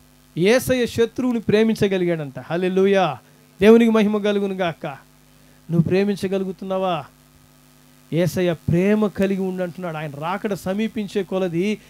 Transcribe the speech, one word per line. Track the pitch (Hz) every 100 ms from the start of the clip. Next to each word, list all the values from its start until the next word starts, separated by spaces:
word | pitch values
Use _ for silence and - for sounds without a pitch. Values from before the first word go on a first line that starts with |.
| _ _ _ -
యేసయ్య | 185 247 - 254 226
శత్రువుని | - 226 - 254 233
ప్రేమించగలిగాడంట. | - 208 226 220 208 190 175 165 143 131 123
హల్లెలూయా. | 170 185 185 196 196 170 127 - _ _ _
దేవునికి | 196 233 233
మహిమ | 220 208 214
కలుగును | 202 202 196
గాక. | 190 175 156 160 131 - _ _ _ _ _ -
నువ్వు | 165
ప్రేమించగలుగుతున్నావా? | 160 180 202 196 190 196 190 185 190 190 190 160 127 _ _ _ _ _ _ _ _ _ _
యేసయ్య | 151 175 190 180
ప్రేమ | 165 - 170 190 214 214
కలిగి | - 196 190
ఉండంటున్నాడు. | 190 185 180 151 180 156
ఆయన | 156 139
రాకడ | 160 196 220
సమీపించే | 190 185 196 220 220 202 208
కొలది | 185 190 185 165 202 208